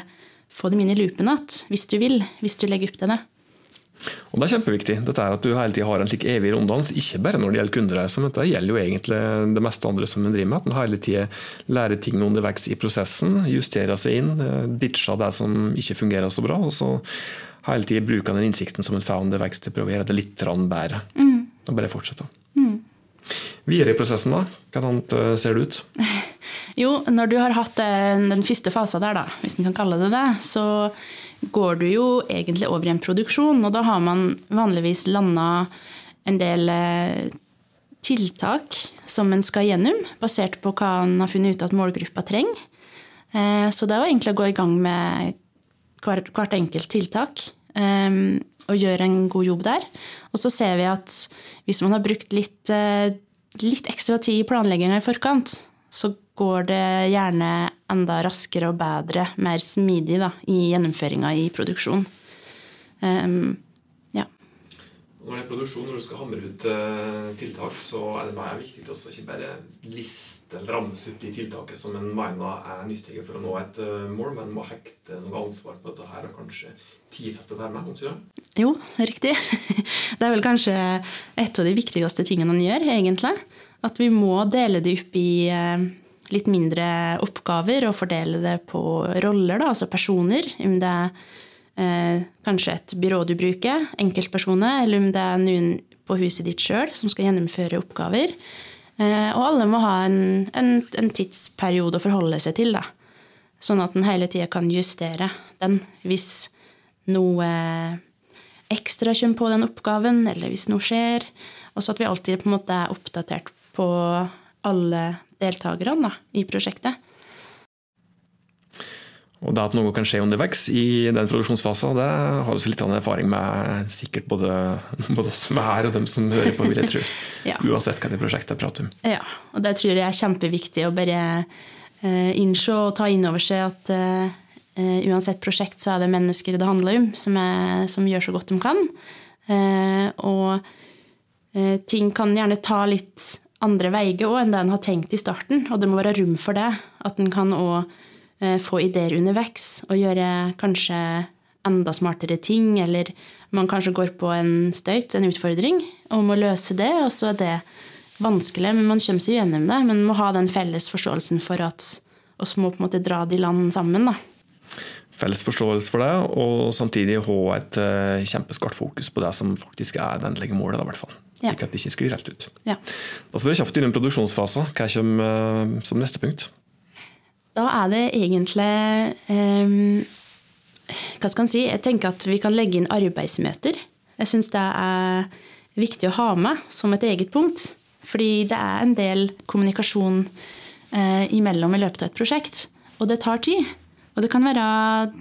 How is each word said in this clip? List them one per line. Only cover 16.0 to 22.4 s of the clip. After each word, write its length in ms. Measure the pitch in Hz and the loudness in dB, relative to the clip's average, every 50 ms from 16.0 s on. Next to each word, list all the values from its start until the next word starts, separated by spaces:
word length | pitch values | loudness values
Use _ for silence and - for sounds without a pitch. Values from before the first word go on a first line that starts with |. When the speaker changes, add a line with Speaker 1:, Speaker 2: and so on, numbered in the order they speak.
| 113 104 101 95 92 95 | 0 0 2 0 0 0
Speaker 2:
så 140 | - - 113 | 0 0 0
bra, 140 | - 160 190 190 | 0 0 0 0
og 80 | 147 143 | 0 0
så 160 | - 135 131 131 131 - - - - - - - - - - - - - | 0 0 -2 -2 -2 -4 -8 -10 -12 -10 -12 -12 -14 -16 -18 -20 -10 -4
hele 220 | - - 120 101 - | -2 -2 0 0 0
tiden 180 | 113 110 107 | 0 0 2
bruker 320 | 107 117 101 95 - 98 101 | 2 0 0 0 0 0 0
den 80 | 107 110 98 | 2 0 0
innsikten 340 | - 90 - - - 98 | -2 -4 -6 -6 -4 -4
som 80 | - 101 | -2 -2
en 80 | 98 95 | -2 -2
får 220 | - 98 92 95 | -2 -2 -2 0
underveis 320 | 95 95 98 101 - - - | 0 0 0 -2 -4 -4 -6
til 140 | - - - | -8 -8 -6
å 80 | - | -4
prøve 100 | 101 98 | -2 -2
å 60 | 98 | -2
gjøre 100 | 101 95 - 101 | -2 0 0 0
det 40 | 101 | 0
litt 160 | 101 101 - - | -2 -4 -6 -4
grann 300 | 98 98 87 90 92 90 | -2 0 0 2 2 0
bedre. 320 | 90 82 80 - - 104 104 - - - | 0 -2 -2 -4 -4 -6 -8 -4 2 4
Speaker 1:
Mm. 220 | 277 277 254 240 240 - - _ - | 6 6 6 4 2 -4 -10 _ -8
Speaker 2:
Og 80 | - 120 | -4 -2
bare 160 | 110 104 101 | -2 -2 -2
fortsette. 340 | - - - - - - - - - _ | -4 -8 -10 -10 -10 -12 -14 -14 -16 _